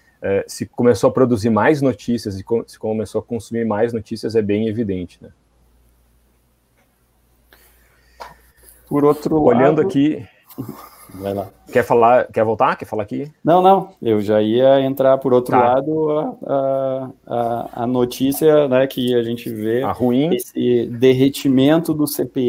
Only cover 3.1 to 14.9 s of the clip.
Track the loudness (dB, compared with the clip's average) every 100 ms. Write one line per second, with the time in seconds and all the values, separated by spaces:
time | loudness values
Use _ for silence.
3.1 | -8 -8 -10 -8 -6 -4 -2 -2 -4 -8
4.1 | -10 -2 -2 0 0 -2 -4 -4 -6 -8
5.1 | _ -20 _ _ _ _ _ _ _ _
6.1 | _ _ _ _ _ _ _ _ _ _
7.1 | _ _ _ _ _ _ _ _ _ _
8.1 | -20 -20 -20 _ _ -20 _ -6 0 2
9.1 | 2 0 2 2 4 2 2 0 0 0
10.1 | -2 -10 _ _ -16 -14 -16 -20 -20 -20
11.1 | -10 -6 -6 -8 -14 -4 -2 2 4 6
12.1 | 4 2 -2 -2 0 -2 -2 -8 -8 -8
13.1 | -10 -12 -6 0 4 4 4 0 _ -2
14.1 | 0 2 2 2 2 4 4 2